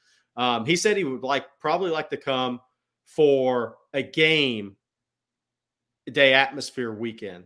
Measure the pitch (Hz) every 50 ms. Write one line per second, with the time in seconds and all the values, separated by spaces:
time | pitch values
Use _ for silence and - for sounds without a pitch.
0 | _ _ _ _ _ _ - 117 123 123 120 113 107 143 180 170 - 214 208 202
1 | 170 135 127 117 127 131 143 135 - - _ _ - 151 160 175 190 170 160 156
2 | 151 - 143 139 - 143 131 127 127 127 123 120 _ _ _ _ _ _ _ _
3 | _ _ - 165 151 143 139 135 127 127 127 123 117 113 - _ _ _ - 139
4 | 127 - - 160 156 156 160 151 139 127 117 107 101 98 98 _ _ _ _ _
5 | _ _ _ _ _ _ _ _ _ _ _ _ _ _ _ _ _ _ _ _
6 | - 143 123 147 139 135 131 135 135 - 139 139 - - - 131 120 113 107 104
7 | 117 117 113 110 110 95 87 90 90